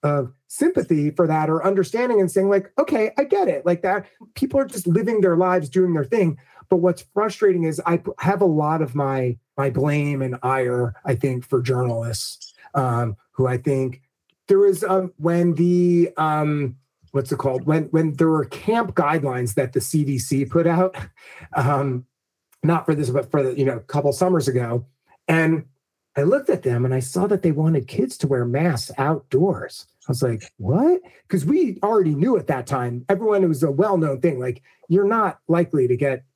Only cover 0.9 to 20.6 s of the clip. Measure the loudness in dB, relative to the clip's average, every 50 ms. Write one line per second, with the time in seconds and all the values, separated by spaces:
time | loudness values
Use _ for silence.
0.9 | 0 2 2 0 2 0 2 2 2 0 0 0 0 0 0 0 0 0 0 -2
1.9 | -2 -2 0 2 2 2 2 2 2 0 2 2 2 0 0 -2 _ -2 0 0
2.9 | 0 -2 -2 -2 0 -2 0 0 2 0 2 0 -2 -2 0 -2 -2 0 0 -2
3.9 | -2 -2 -4 -10 _ _ -20 _ _ -6 -6 -2 0 0 -2 -2 -6 -6 -2 0
4.9 | 0 0 2 0 0 2 2 2 4 2 2 2 2 0 -2 -2 0 0 0 2
5.9 | 2 -2 -2 -2 0 0 0 0 0 -4 -12 _ _ -20 -2 _ 0 2 2 2
6.9 | 0 0 -8 _ _ -2 -2 -2 -2 0 2 2 2 2 0 -2 -4 -4 -2 -2
7.9 | -2 -2 -2 -6 -10 -4 -2 -2 0 2 2 2 2 2 0 0 0 -2 -2 -2
8.9 | -2 -2 -2 -2 -2 -2 -2 -4 -4 -6 _ _ _ -4 -4 -2 0 0 0 0
9.9 | 0 0 0 -2 -2 -4 -4 -6 -6 -4 -4 -2 -2 0 0 -2 0 -2 -2 -4
10.9 | -4 -8 _ -4 -4 -2 0 -2 -2 -4 -6 -2 -2 -2 0 0 -2 -2 0 -2
11.9 | -2 -4 -6 -6 -8 -8 -10 -12 -14 -16 -20 -20 _ _ -20 -6 _ -2 -2 0
12.9 | 0 -2 -2 -4 -6 -10 _ _ _ -2 -2 0 0 -2 -2 -2 -2 -2 -2 -4
13.9 | -6 -10 _ _ _ _ _ _ _ _ _ 2 4 4 6 4 4 2 0 0
14.9 | 0 0 0 -2 -8 _ -2 0 2 2 2 2 2 2 2 4 4 4 4 4
15.9 | 4 4 2 2 0 -2 -2 0 0 0 0 0 0 -2 -2 -4 -6 -10 _ _
16.9 | _ _ _ _ -4 -4 -2 -2 -4 -2 -2 -2 -2 -2 0 0 0 0 0 0
17.9 | 0 0 0 0 0 0 2 2 2 0 -2 -4 -8 -8 -4 -2 0 0 0 -2
18.9 | -2 -2 0 0 0 0 -2 -2 -4 -4 -4 -4 -2 -2 -4 -2 -2 -4 -6 -2
19.9 | -2 0 0 0 -2 -4 -2 -2 -2 -2 -2 0 0 2